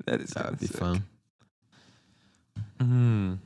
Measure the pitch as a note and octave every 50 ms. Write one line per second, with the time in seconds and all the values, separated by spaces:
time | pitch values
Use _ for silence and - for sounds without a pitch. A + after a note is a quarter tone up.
0 | - - A#1+ - - - - - - - - - - - - - - F2 F2 G2
1 | G2+ - _ _ _ _ _ _ _ _ _ _ _ _ _ - _ _ _ _
2 | _ _ _ _ _ _ _ _ _ _ - - G#2+ - - - B2+ B2 B2 B2
3 | A#2+ A#2 A2+ G#2 G2 F#2 F#2 F#2+ -